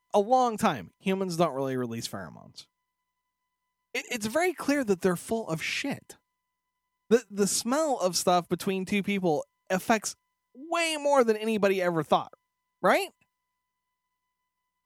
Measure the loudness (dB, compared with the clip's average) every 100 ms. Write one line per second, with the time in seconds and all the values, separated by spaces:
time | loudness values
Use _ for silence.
0 | _ 0 4 2 2 0 -2 -2 -8 _
1 | -2 -2 -2 0 0 0 -4 -4 -4 -6
2 | -10 -10 -12 -16 -20 -20 -20 _ _ _
3 | _ _ _ _ _ _ _ _ _ -10
4 | -6 -6 -2 0 0 0 0 0 2 0
5 | 0 0 -2 -6 -4 -6 -4 -6 -6 -8
6 | -12 -20 _ _ _ _ _ _ _ _
7 | 2 2 2 -2 0 0 0 0 0 0
8 | -2 0 2 2 2 -4 -2 -4 -2 -2
9 | 0 0 0 0 -4 _ -4 -2 0 0
10 | -2 -12 _ _ _ -18 -4 -2 0 0
11 | 2 4 4 2 0 2 2 2 0 0
12 | 2 0 0 -14 _ _ _ _ 4 4
13 | 0 -12 _ _ _ _ _ _ _ _
14 | _ _ _ _ _ _ _ _